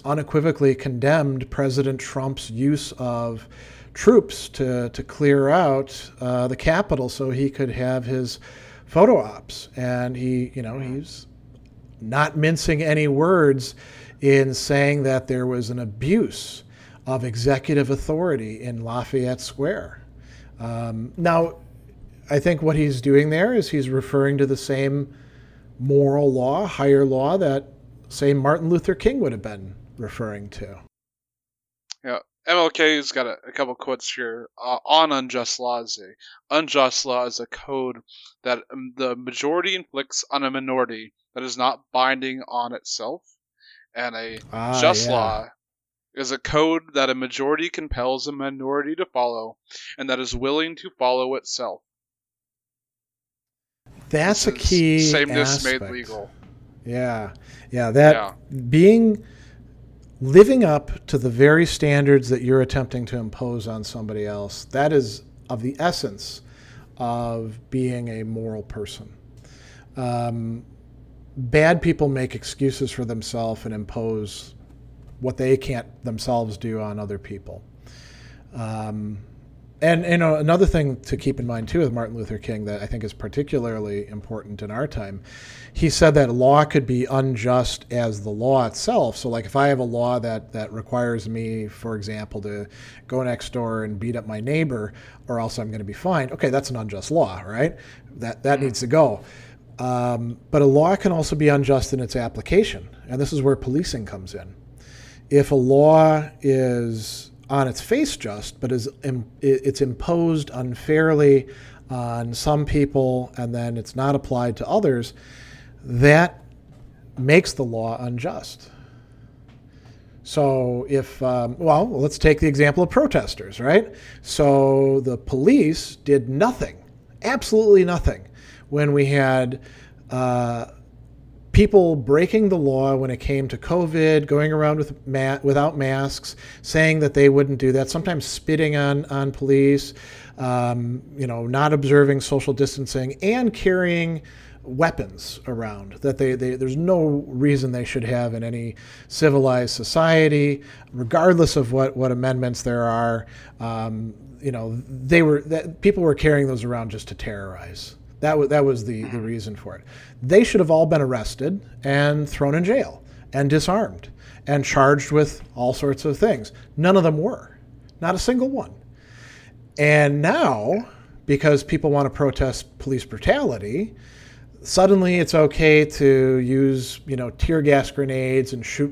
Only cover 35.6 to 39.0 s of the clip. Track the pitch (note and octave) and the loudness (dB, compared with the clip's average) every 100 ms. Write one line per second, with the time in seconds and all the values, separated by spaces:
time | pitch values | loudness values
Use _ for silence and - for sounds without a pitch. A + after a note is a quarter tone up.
35.6 | B2 A#2+ A2+ - F#2+ _ - - - D3+ | -4 -6 -6 -12 -14 _ -20 -20 -4 -2
36.6 | D#3 C#3+ B2+ - C3+ B2 B2 A#2 A#2 - | 0 2 2 0 -4 -4 -4 -8 -12 -14
37.6 | - C3+ B2+ A#2+ _ - - _ B2+ A#2+ | -10 -6 -6 -10 _ -20 -20 _ -6 -6
38.6 | - C3 B2+ B2 | -6 -16 -14 -6